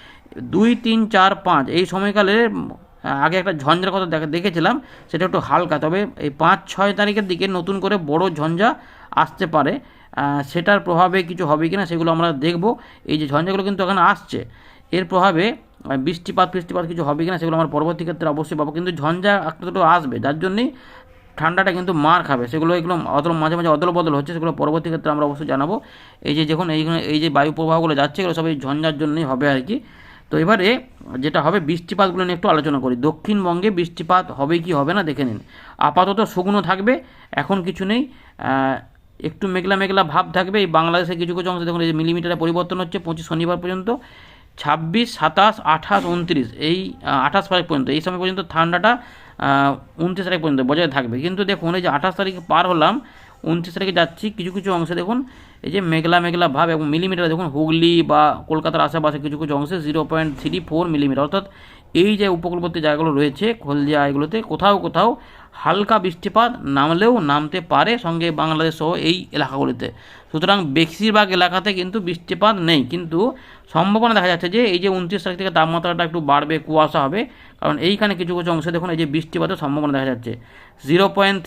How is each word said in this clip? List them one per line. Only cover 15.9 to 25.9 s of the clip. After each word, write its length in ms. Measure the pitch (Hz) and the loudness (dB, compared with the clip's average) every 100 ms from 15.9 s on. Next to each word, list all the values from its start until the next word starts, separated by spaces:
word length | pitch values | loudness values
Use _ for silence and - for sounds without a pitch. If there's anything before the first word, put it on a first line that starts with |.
| 135 | -2
বৃষ্টিপাত 500 | 143 165 - 185 180 | -2 -4 -4 0 0
ফিষ্টিপাত 320 | 185 175 180 165 | -2 -6 -6 -4
কিছু 120 | 170 | -4
হবে 180 | 143 147 | -2 -2
কিনা 120 | 170 175 | -2 -2
সেগুলো 180 | 165 165 | -2 0
আমরা 140 | 156 | 0
পরবর্তী 280 | 147 160 165 | 0 -2 -4
ক্ষেত্রে 240 | 165 160 160 | -6 -4 -2
অবশ্যই 280 | 147 151 151 | -2 -4 -4
পাবো, 120 | 151 | -4
কিন্তু 200 | 160 180 | -4 -6
ঝঞ্ঝা 420 | 160 151 175 202 202 160 | -4 -2 0 0 0 -2
একটা 140 | - 175 | -8 -6
দুটো 140 | 185 | 2
আসবে, 340 | 160 175 139 113 | 4 4 2 -4
যার 180 | 131 156 | -2 -2
জন্যেই 300 | 185 208 262 - - - - - - - | -2 -2 -2 -6 -20 -20 -20 -20 -16 -2
ঠান্ডাটা 340 | 156 180 190 | 0 2 0
কিন্তু 220 | 180 180 | 0 0
মার 280 | 160 151 175 | 2 4 4
খাবে। 200 | 151 127 120 | 2 -2 -2
সেগুলো 240 | 156 165 175 | 0 2 2
এগুলো 160 | 170 165 | 0 -2
অদল, 260 | - 143 170 | 0 0 0
মাঝে 240 | 165 156 | 0 0
মাঝে 140 | 170 170 | 0 2
অদল 200 | 151 180 | 2 2
বদল 220 | 175 160 | 2 2
হচ্ছে, 160 | 143 143 | 0 -2
সেগুলো 180 | 165 165 | -4 -4
পরবর্তী 380 | 147 147 160 165 | -2 0 0 -2
ক্ষেত্রে 200 | 160 156 | -4 -2
আমরা 140 | 147 | 0
অবশ্যই 220 | 147 143 147 | 0 -2 -4
জানাবো। 280 | 135 151 220 - | -2 -2 -4 -8